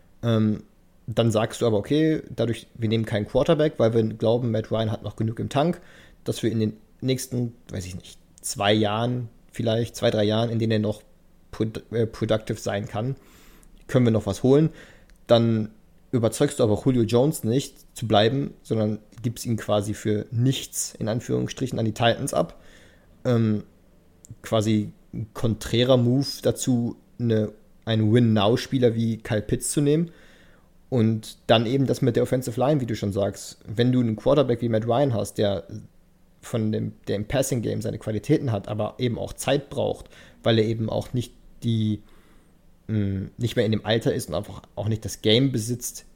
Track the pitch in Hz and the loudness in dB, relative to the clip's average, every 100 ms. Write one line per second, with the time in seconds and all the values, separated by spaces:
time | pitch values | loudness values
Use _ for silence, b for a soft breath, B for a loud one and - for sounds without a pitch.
0 | B - 117 113 107 107 - _ _ _ | B -6 0 2 2 0 -6 _ _ _
1 | - 110 117 104 113 - 120 107 101 147 | -6 0 2 2 0 0 0 0 0 2
2 | 156 156 - 120 120 113 - - 110 113 | 2 0 -4 -4 -4 -4 -10 -6 -2 0
3 | 110 104 104 127 147 151 151 - 113 117 | 0 -2 0 0 2 4 2 2 2 4
4 | 110 110 110 120 123 110 107 110 113 117 | 0 0 0 2 0 -2 -2 -2 -2 -4
5 | 104 - 113 110 107 - 165 - B B | -6 -4 -4 -4 -4 0 0 -2 B B
6 | B B - 117 117 113 107 107 _ _ | B B -8 -4 -2 0 0 -4 _ _
7 | 131 131 - 123 120 - - 98 90 90 | -4 -4 -4 -4 -4 -8 -12 -10 -10 -12
8 | - - _ - - - 101 110 104 107 | -16 -20 _ -14 -10 -2 2 2 2 0
9 | 120 123 117 - - - 113 113 117 - | -2 -4 -8 -14 -14 -6 -2 0 -2 -2
10 | 120 113 104 107 117 113 113 110 107 - | 0 2 2 2 0 0 0 0 0 -4
11 | - _ _ _ _ - 110 - - 113 | -10 _ _ _ _ -6 -6 -6 -6 -2
12 | 110 - 113 110 - 110 107 101 110 104 | -2 -2 -2 -2 -2 -6 -4 -6 -4 -4
13 | 123 139 B B B B B - - 131 | -4 -6 B B B B B -20 -2 2
14 | 120 110 101 95 127 139 160 B B B | 4 2 0 0 4 4 4 B B B
15 | B B - 117 117 113 107 - - - | B B 2 4 4 2 -2 -10 -20 -20
16 | _ 123 110 - 147 - 117 101 139 127 | _ 0 0 2 0 2 2 2 2 2
17 | 107 117 143 160 110 127 - - - - | 4 4 2 0 -2 -2 -2 -10 -20 -8
18 | 110 107 113 135 143 - - 110 107 107 | 2 4 4 2 -4 -8 -4 0 0 -2
19 | - - 113 110 123 110 - 104 101 104 | -10 -8 -6 -6 -4 -4 0 0 0 -4
20 | 110 104 - 117 127 135 - - - - | -2 -2 -2 0 2 0 -4 -8 -8 -6
21 | 113 120 - 123 123 - 127 127 113 107 | -4 -4 -2 -2 -2 -4 -4 -2 -2 2
22 | 117 - 139 - 170 - b b b b | 2 2 -2 -2 -2 -6 b b b b
23 | b - 127 117 113 107 - _ _ _ | b -6 0 2 2 0 -6 _ _ _
24 | _ _ - - - 113 107 107 107 - | _ _ -20 -18 -2 0 2 2 0 -8
25 | _ 123 110 - 117 104 - 113 123 127 | _ -10 -10 -4 -2 -2 -2 2 4 4
26 | 120 131 139 - 123 110 - 123 117 - | 4 2 0 -2 -2 -2 0 0 -2 -6
27 | _ - 120 110 107 - - - - 110 | _ -4 0 2 0 -6 -20 -12 -2 2
28 | 107 120 117 107 101 120 - 135 120 110 | 4 6 6 4 4 2 0 2 2 2
29 | 113 110 - 107 - - - - 143 156 | 0 -2 -4 -4 -2 -4 -2 0 2 2
30 | 170 B B B B B B _ - 131 | 0 B B B B B B _ -4 2
31 | 110 110 - - - 117 113 139 127 123 | 2 0 -6 -6 2 2 2 0 0 0
32 | 131 120 123 127 123 113 127 151 120 110 | 0 2 0 0 -2 -2 0 0 -2 -4
33 | 101 98 101 - - - - 107 123 127 | -2 -2 -2 -4 -14 -16 -8 0 2 2
34 | 117 107 131 143 127 120 120 110 117 117 | 0 0 2 2 2 0 0 0 0 2
35 | 143 110 104 - 104 95 - 110 101 _ | 2 0 -2 -2 0 -2 -6 -14 -16 _
36 | _ _ _ _ - 117 107 110 110 - | _ _ _ _ -8 -4 -2 -2 -4 -8
37 | - 104 104 135 139 127 107 107 110 107 | -6 -6 -2 -2 0 -2 -4 -4 -6 -8
38 | - 107 - 147 139 104 - 107 107 - | -6 -4 0 0 2 -4 -4 -6 -6 -4
39 | 123 104 - - - 139 - 123 - - | -4 -4 -8 -6 -2 -2 -2 -4 -4 -4
40 | - B B B - 113 110 113 110 - | -12 B B B 2 2 2 0 -2 -4
41 | - 127 - - - - 120 113 107 104 | -4 -4 -6 -10 -20 -8 -2 0 0 -2
42 | - b b b b b _ _ - 107 | -6 b b b b b _ _ -4 -2
43 | 98 98 98 - 120 - 107 107 104 113 | 0 -2 -6 -6 -4 0 0 0 0 0
44 | 135 107 - 80 101 - - - 104 110 | 0 -2 -4 -6 -6 -12 -14 -8 -4 -4
45 | 98 - 107 113 139 123 110 123 - - | -6 -2 4 4 4 0 -4 -6 -8 -14
46 | - | -18